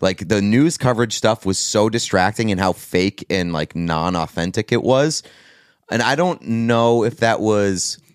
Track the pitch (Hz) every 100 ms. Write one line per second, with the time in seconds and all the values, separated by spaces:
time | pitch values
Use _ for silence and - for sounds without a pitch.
0 | 92 95 85 104 101 113 156 - 131 117
1 | 120 - 110 113 95 95 - 107 107 113
2 | - 95 92 110 113 92 95 87 - 90
3 | 95 - - 92 87 82 78 85 85 80
4 | 85 90 80 - 87 101 107 117 - 131
5 | 156 - - - - _ _ _ - 113
6 | 117 143 180 165 71 113 113 117 117 117
7 | 110 117 113 110 107 104 101 95 - -
8 | _